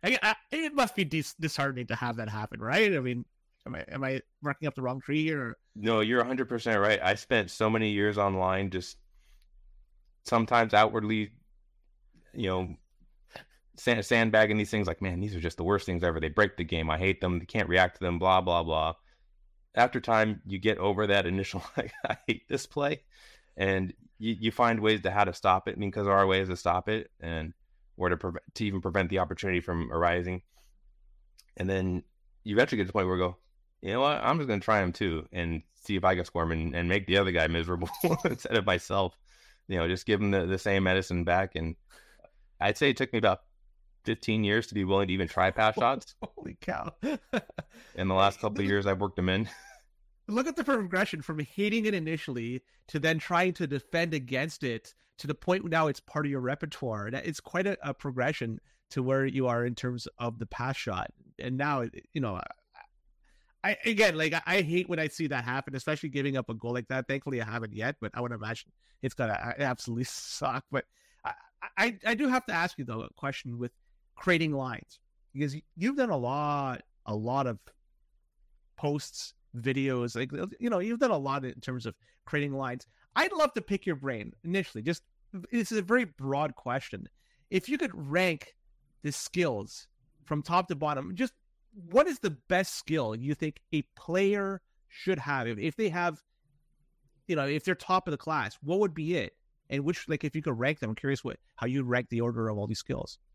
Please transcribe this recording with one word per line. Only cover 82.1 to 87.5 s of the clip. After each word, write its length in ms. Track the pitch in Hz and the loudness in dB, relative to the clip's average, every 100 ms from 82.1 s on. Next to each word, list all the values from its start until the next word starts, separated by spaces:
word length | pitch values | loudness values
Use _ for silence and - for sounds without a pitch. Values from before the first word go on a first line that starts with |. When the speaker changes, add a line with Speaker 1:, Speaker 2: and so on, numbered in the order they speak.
| _ - | _ -4
Speaker 1:
creating 280 | 147 143 | -2 -2
lines. 320 | 135 131 123 - _ _ - | -4 -6 -8 -12 _ _ 0
I'd 160 | 349 | 0
love 220 | 370 302 | 2 2
to 80 | - | 0
pick 240 | - 196 - | -4 -4 -2
your 100 | 151 | -4
brain 380 | 135 117 104 - | -4 -6 -8 -12
initially. 400 | 165 190 185 113 | -4 -2 -2 -6
Just, 200 | 120 170 _ _ _ 196 175 | -4 -4 _ _ _ -16 -4
this 220 | 240 208 | -2 0
is 60 | 220 | -2
a 40 | |
very 220 | 185 240 | 2 2
broad 520 | 220 - 135 139 151 - | 0 -6 -2 0 -2 -4
question. 520 | - 127 - 95 - _ _ _ | -4 -4 -4 -12 -14 _ _ _
If 200 | _ | _